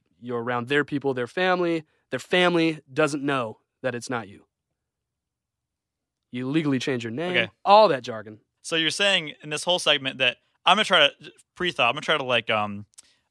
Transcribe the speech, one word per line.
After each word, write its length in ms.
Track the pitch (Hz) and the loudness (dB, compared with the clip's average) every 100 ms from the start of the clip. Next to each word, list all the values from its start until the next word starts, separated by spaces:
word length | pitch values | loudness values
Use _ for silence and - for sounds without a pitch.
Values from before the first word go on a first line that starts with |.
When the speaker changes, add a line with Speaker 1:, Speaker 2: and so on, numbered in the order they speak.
| _ _ | _ _
Speaker 1:
you're 240 | 120 120 | -8 -6
around 260 | 117 120 120 | -4 -4 0
their 140 | 147 | 0
people, 300 | 139 143 139 | 0 -2 -2
their 140 | 127 120 | -4 -4
family. 580 | - 185 180 175 165 156 _ - | -2 0 0 0 -2 -6 _ -10
Their 100 | 131 | -10
family 600 | - 180 180 170 165 156 - | -2 2 4 4 2 -2 -6
doesn't 320 | 131 156 147 | 0 0 0
know 360 | 139 139 110 110 _ _ | -2 -2 -4 -8 _ _
that 120 | 131 | -6
it's 140 | 120 113 | -6 -6
not 200 | 120 101 | -8 -8
you. 160 | 101 _ _ _ _ _ _ _ _ _ _ _ _ _ _ _ _ _ _ _ | -18 _ _ _ _ _ _ _ _ _ _ _ _ _ _ _ _ _ _ _
You 160 | 123 127 | -8 -4
legally 320 | 160 147 131 | -2 0 0
change 240 | 147 127 | 0 -4
your 80 | 113 | -4
name, 180 | 120 175 135 | -6 -2 -2
Speaker 2:
Okay. 140 | 110 _ | -2 _
Speaker 1:
all 220 | - 208 208 | 6 8 8
that 140 | 135 | 4
jargon. 380 | 117 110 107 110 _ _ | -4 -12 -12 -18 _ _
Speaker 2:
So 120 | - | -6
you're 160 | 165 160 | -2 -2
saying 440 | - 202 190 151 - | 0 0 0 -2 -12
in 60 | 151 | -8
this 120 | 143 | -6
whole 160 | 180 180 | -2 0
segment 400 | 165 147 135 - | 2 0 0 -2
that, 200 | 123 - _ _ - | -2 -2 _ _ 2
I'm 80 | 196 | 2
gonna 80 | |
try 220 | 208 180 143 | 4 4 4
to, 80 | - 151 - _ | 2 -20 -20 _
pre-thought, 340 | - 180 151 120 | -6 -4 0 0
I'm 60 | |
gonna 60 | 143 | 0
try 160 | 143 156 | 0 -2
to, 60 | |
like, 260 | 127 120 110 | 0 -2 0
um, 360 | 110 104 101 104 _ - _ _ | -2 -2 -6 -14 _ -20 _ _